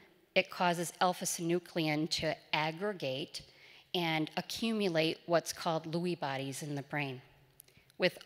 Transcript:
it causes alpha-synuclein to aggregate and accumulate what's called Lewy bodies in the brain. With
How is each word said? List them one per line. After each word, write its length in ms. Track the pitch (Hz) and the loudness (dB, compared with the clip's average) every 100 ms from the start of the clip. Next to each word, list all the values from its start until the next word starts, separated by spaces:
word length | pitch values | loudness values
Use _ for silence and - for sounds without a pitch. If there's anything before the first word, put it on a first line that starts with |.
| - _ _ | -18 _ _
it 160 | 190 180 | 2 2
causes 420 | - 180 170 170 - | 2 2 2 -2 2
alpha-synuclein 1080 | 185 180 180 - 170 180 - 180 156 151 165 | 2 2 -2 -2 0 0 0 -2 0 2 0
to 260 | - 160 - - | 0 -2 -4 -2
aggregate 920 | 160 156 165 208 185 143 131 - - - - - - - | 0 0 -2 -4 -4 -4 -4 -6 -10 -14 -20 -20 -20 -6
and 380 | 180 165 156 151 - | -2 2 2 0 -2
accumulate 840 | - - 226 220 196 160 160 - - | -6 -2 0 2 2 4 2 0 2
what's 260 | 165 - | 2 2
called 380 | - 175 160 160 | -4 0 0 0
Lewy 280 | 170 175 165 | -2 0 -2
bodies 440 | 143 135 135 131 | -2 -2 -4 -6
in 100 | 156 | -4
the 100 | 143 | -6
brain. 380 | 127 147 139 127 - - - - - - _ - | -4 -2 -2 -6 -12 -20 -20 -20 -20 -20 _ 2
With 200 | 180 - | 2 2